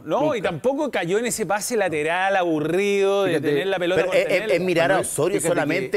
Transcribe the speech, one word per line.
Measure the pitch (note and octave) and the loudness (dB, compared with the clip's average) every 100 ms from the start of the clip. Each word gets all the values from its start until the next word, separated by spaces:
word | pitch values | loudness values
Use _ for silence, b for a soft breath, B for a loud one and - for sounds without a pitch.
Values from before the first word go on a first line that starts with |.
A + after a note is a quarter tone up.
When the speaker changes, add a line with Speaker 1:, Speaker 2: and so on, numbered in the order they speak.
| C#3 | -4
Speaker 1:
no, | G3 | 0
Speaker 2:
nunca. | D4+ B3 | 0 0
Speaker 1:
y | |
tampoco | E3+ D#3 B3 C#4 D4 | -2 -2 -2 0 -2
cayó | G3+ E3+ G3+ | -2 -2 0
en | A#3+ | -2
ese | G#3+ F3 | -4 -2
pase | G3+ G3 A#3+ | -2 -2 -2
lateral | F#3 D#3 D3+ F3+ F#3+ G3 | 0 0 -2 0 0 2
aburrido | F3 D#3 D#3 F3 G3+ G3+ G3 G3+ | 2 0 0 0 0 2 2 2
de | F#3+ | 2
Speaker 3:
Fíjate, | D#3+ D3 | 0 0
Speaker 1:
tener | C#3+ F#3+ | 0 0
la | F#3 | 0
pelota | F3 F3+ | 0 0
Speaker 2:
pero | F#3 | 2
Speaker 1:
por | F#3+ | 2
Speaker 2:
es, | |
es, | F#3+ | 2
Speaker 1:
tenerla. | F#3+ G#3+ | 0 0
Speaker 2:
es | F3 | 0
mirar | F#3 E3 E3+ | 2 2 2
a | F#3 | 2
Speaker 3:
Manuel, | - | 0
Speaker 2:
Osorio | - E3 G3 | -2 0 0
Speaker 3:
fíjate | D#3+ | 0
Speaker 2:
solamente | - D3 E3+ G3+ | 0 0 -2 -2